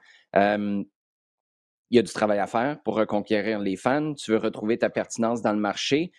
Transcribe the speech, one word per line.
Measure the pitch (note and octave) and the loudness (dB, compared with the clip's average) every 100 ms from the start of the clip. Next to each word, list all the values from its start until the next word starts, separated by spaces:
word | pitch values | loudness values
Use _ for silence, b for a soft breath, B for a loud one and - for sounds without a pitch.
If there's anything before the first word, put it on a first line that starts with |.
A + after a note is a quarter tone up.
| b b b F#2+ | b b b 2
euh, | G2+ G#2 G#2 G2+ - _ _ _ _ _ _ _ _ _ - | 4 2 0 -4 -6 _ _ _ _ _ _ _ _ _ 2
il | A#2 | 2
y | |
a | |
du | G2 | 2
travail | - G#2+ G2+ | 0 2 2
à | F#2+ | 0
faire | A2+ C3 D3+ | 0 -2 -4
pour | - G2 | -4 0
reconquérir | G#2+ G#2 F#2+ G#2+ G2+ G#2+ | 0 0 0 0 0 -2
les | G2 F#2 | -2 -2
fans. | B2 C#3+ D3+ | 0 0 -2
Tu | C#3+ - | -6 -2
veux | A2 | 0
retrouver | A2 - G#2+ A#2 | 0 -4 -2 0
ta | G#2+ | 0
pertinence | - G2 - A2+ A#2 | -2 -6 -2 -2 0
dans | A2 | 0
le | G#2+ | 0
marché. | G#2 - - C#3+ F3 | -2 -4 -2 -2 -2